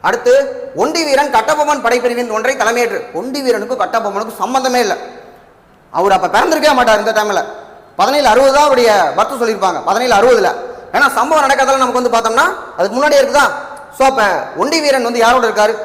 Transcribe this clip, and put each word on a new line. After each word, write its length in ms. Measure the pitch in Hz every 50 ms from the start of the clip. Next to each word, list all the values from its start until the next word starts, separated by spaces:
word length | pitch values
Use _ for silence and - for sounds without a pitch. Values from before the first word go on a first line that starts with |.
அடுத்து, 600 | - 175 196 233 - 247 247 277 277 - - - - - -
ஒண்டி 280 | 143 196 285 320 339 320
வீரன் 280 | 294 269 269 294 285 254
கட்டபொம்மன் 500 | 233 - - 311 302 294 294 294 277 214
படைப்பிரிவின் 480 | 233 247 247 240 247 240 240 247 233
ஒன்றை 260 | 214 220 220 262 269
தலைமையேற்று. 540 | 262 220 220 233 240 240 226 202 180 - - -
ஒண்டி 300 | 160 214 262 262 285 269
வீரனுக்கும் 380 | 254 233 208 196 - 262 -
கட்டபொம்மனுக்கும் 560 | - 185 - 226 196 202 190 196 220 - -
சம்பந்தமே 440 | - 175 208 254 262 254 262 247 247
இல்லை. 160 | 233 202 175 - - - - - - - - - - - _ _ _ _ _ _ _ _
அவர் 220 | - 151 180 202 196
அப்ப 260 | 185 180 175 - 214
பிறந்திருக்கவே 360 | 294 330 320 311 262 302 285
மாட்டார் 240 | 262 240 226 220 208
இந்த 140 | 202 226 220
டைம்ல. 320 | 214 214 214 202 175 147 - - - - - - - - - _
பதினேழு 300 | - 185 220 277 294 277
அறுபது 260 | 240 214 254 277 269 269
தான் 120 | 285 302
அவருடைய 480 | 294 269 254 240 226 208 202 175 147 -
பர்த் 260 | 165 214 - 277 254 240
சொல்லியிருப்பாங்க, 400 | 226 220 196 190 185 170 147 -
பதினேழு 300 | 165 190 220 247 254 226
அறுபதுல. 400 | 202 220 254 247 220 190 175 - - - - - - - - -
ஏன்னா, 200 | 226 285 269 -
சம்பவம் 360 | 226 240 285 320 311 285 269
நடக்கிறதால 280 | 277 277 262 262 269
நமக்கு 340 | 269 262 247 247 247 247 240
வந்து 80 | 226 233
பார்த்தோம்னா, 240 | 226 226 220 254 311 359 370 - - - -
அதுக்கு 220 | - 175 202 214 247
முன்னாடியே 240 | 285 302 294 277 262
இருக்குதா? 280 | 233 240 285 269 214 - - - - - - - - - -
So, 80 | 262
அப்ப 380 | 269 262 262 214 202 180 151 - - -
ஒண்டி 240 | 147 196 277 320 330
வீரன் 220 | 302 285 269 262 240
வந்து 160 | 233 240 240
யாரோட 280 | 226 233 247 262 233 226
இருக்காரு? 260 | 202 202 214 214 226 214 214